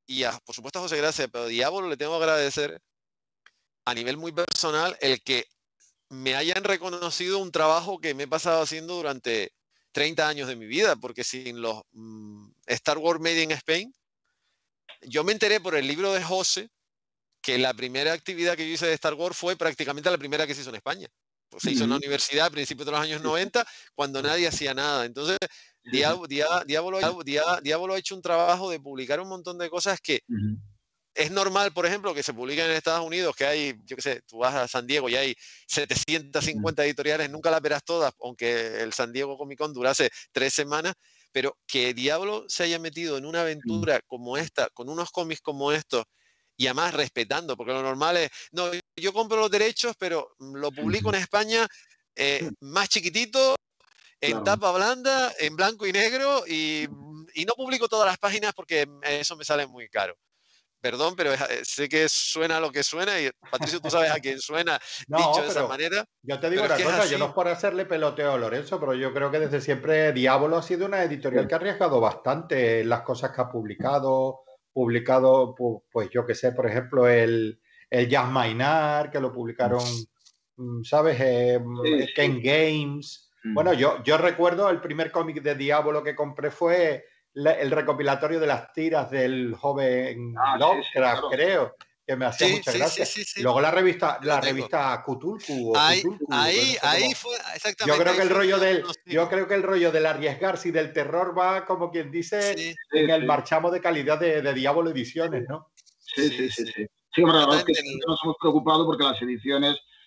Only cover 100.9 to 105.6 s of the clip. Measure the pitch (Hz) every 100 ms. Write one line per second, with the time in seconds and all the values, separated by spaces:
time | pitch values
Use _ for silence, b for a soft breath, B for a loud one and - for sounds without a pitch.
100.9 | 156 143 160 175 180 185 190 190 180 170
101.9 | 170 147 165 170 208 202 170 165 160 -
102.9 | 156 156 160 151 143 - 160 175 180 180
103.9 | 156 139 151 170 151 139 131 135 156 165
104.9 | 131 113 160 165 190 - 156